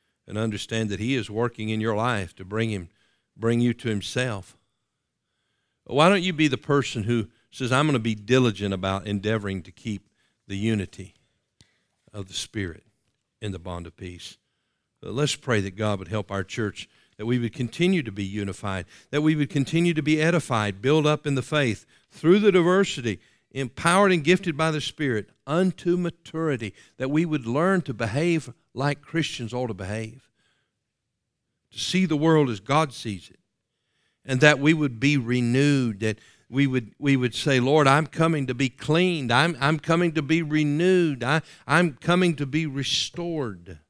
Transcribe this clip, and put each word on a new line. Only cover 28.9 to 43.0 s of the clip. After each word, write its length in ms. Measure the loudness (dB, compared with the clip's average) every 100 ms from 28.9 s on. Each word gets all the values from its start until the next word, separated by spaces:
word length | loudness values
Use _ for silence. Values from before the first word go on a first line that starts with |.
| -2
Christians 500 | -6 -4 -4 -6 -8
ought 140 | -6 -6
to 80 |
behave, 560 | -6 -8 -8 -8 -14 _ _ _ _ _ _ _ _ _ _ _ _ _ _ _
to 80 | -10
see 280 | -2 0 2
the 100 | 2
world 320 | 4 6 4
as 120 | 0
God 340 | 0 0 0
sees 340 | -6 -10 -10 -12
it, 120 | _ _ _ _ _ _ _ _ _
and 160 | -4 4
that 180 | 4 6
we 140 | 4
would 260 | 2 0 0
be 200 | 0 0
renewed, 840 | 0 0 2 2 4 2 0 -2
that 180 | -4 -4 _ _ _
we 180 | 0 2
would, 280 | 0 -4 _
we 180 | 2 2
would 180 | 2
say, 260 | -2 2 2
"Lord, 260 | 4 6 6
I'm 200 | 6 2
coming 400 | 0 0 2 -2
to 80 |
be 160 | -2 -2
cleaned. 600 | -4 0 2 2 0 2
I'm, 260 | 2 2 0
I'm 180 | 0 -2
coming 340 | 0 2 2
to 100 | -2
be 200 | 0 0
renewed. 800 | 0 0 2 2 2 2 2 -2
I, 200 | 0 -2 -2 -20 0
I'm 280 | 2 2
coming 420 | -2 0 2 2 0
to 100 | -2
be 200 | -2 -2
restored. 1120 | -4 -2 -2